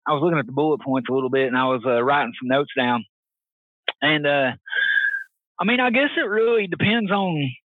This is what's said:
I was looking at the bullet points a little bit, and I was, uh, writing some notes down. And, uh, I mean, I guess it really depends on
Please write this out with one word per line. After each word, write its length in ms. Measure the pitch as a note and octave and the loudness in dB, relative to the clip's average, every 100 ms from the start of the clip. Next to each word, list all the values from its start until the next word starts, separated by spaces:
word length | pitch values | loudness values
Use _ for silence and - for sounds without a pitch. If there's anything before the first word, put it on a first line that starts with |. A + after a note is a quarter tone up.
| - | -2
I 60 | |
was 100 | D3 | 0
looking 160 | E3+ D#3+ | 2 0
at 80 | A#2+ | 0
the 60 | |
bullet 280 | C3 D#3 C#3+ | 0 0 0
points 280 | C#3 C3 A#2+ | 0 -2 0
a 20 | |
little 180 | C3 C3 | -2 0
bit, 180 | C3+ C3 | 0 0
and 100 | B2+ | 0
I 60 | |
was, 180 | C3 B2+ | 0 0
uh, 200 | B2 A#2+ | 0 2
writing 300 | B2 C#3+ A#2 - | 2 0 0 -4
some 60 | B2 | -2
notes 240 | C3+ C#3 C3+ | 0 0 0
down. 280 | B2 A#2+ G#2+ _ _ _ _ _ _ _ - - | 0 0 -4 _ _ _ _ _ _ _ -8 -2
And, 280 | D3 D3+ D3 | 0 0 2
uh, 240 | C#3+ C3 A2+ - - - - - - - _ _ - | 2 0 -4 -6 -4 -2 0 -2 -4 -10 _ _ -4
I 60 | |
mean, 160 | F#3 B3 | 0 2
I 100 | B3+ | 2
guess 200 | A#3 C#4+ E4+ | 2 0 0
it 120 | B3 | -2
really 400 | G#3+ A3+ A#3 G3 | 0 2 2 0
depends 420 | D#3+ F3 A#3 G3+ | -2 0 0 0
on 400 | G3+ F#3+ D#3 C3+ B2+ | 0 0 0 -2 -6